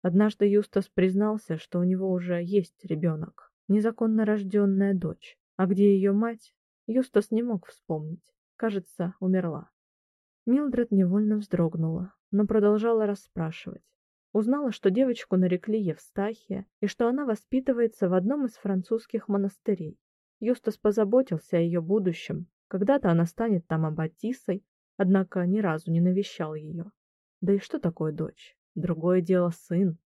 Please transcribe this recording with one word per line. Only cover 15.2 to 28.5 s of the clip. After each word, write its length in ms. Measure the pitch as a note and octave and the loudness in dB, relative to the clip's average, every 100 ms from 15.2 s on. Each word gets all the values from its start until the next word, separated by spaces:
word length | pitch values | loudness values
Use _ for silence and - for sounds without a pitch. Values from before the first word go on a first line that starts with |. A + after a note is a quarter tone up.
| - F#3 | -2 0
нарекли 440 | F3+ F3+ - G#3+ | 2 0 -2 -2
Евстахия 880 | F#3+ D#3 - - G3 A3+ _ F#3+ G3 _ | -2 -6 -10 -6 -6 -6 _ -10 -10 _
и 80 | G#3 | -6
что 180 | - A#3 | 0 0
она 200 | B3+ C#4+ | 0 -2
воспитывается 840 | G#3+ _ C4 C4 A#3+ A#3 - F#3+ | -4 _ -4 0 0 0 0 0
в 60 | |
одном 320 | F#3 F#3 D4 B3+ | 2 0 -2 -4
из 80 | |
французских 760 | - G3+ F#3+ F3+ A3+ - A3 - | -6 -4 -4 -2 -6 -4 -8 -2
монастырей. 720 | G3+ G3 - - G3 D#3 - _ _ _ _ | -2 -2 -4 -4 -4 -4 -14 _ _ _ _
Юстас 380 | A3 B3 - G#3+ | -4 -2 -2 -2
позаботился 800 | G#3+ G#3 G#3 A#3+ C4 D#3+ - F3 | 0 2 2 2 2 -4 -2 0
о 20 | |
ее 200 | E3+ E3+ | 0 -2
будущем. 680 | E3 G#3 F#3 E3 - D#3 F3 _ _ | 0 0 0 -4 -8 -10 -10 _ _
Когда-то 420 | F#3+ G3+ C#4 G#3 | -4 0 2 4
она 160 | E3+ | 2
станет 440 | E3+ - A3+ F#3+ - | 2 -2 -2 -2 -2
там 180 | D#3+ D#3+ | -2 -2
аббатисой, 800 | D#3 D#3+ _ G#3+ B3+ - F#3+ _ _ _ _ | -4 -6 _ -8 -8 -6 -8 _ _ _ _
однако 500 | G3 F#3+ F#3 F#3+ F3 | 2 2 2 -2 0
ни 140 | G3+ | 0
разу 320 | G#3 D#3 E3 | 0 -2 -2
не 80 | E3 | 2
навещал 560 | F3 F#3 G3+ - D#3 D#3 | 2 2 -2 -6 -8 -8
ее. 340 | D3+ E3+ F3+ _ _ _ _ _ | -12 -12 -12 _ _ _ _ _
Да 120 | F3+ | 0
и 60 | G3+ | 0
что 200 | - D4+ | 0 -4
такое 320 | F3 E3+ D#3 | -4 -4 -6
дочь? 460 | D3+ D#3+ - - | -4 -8 -10 -20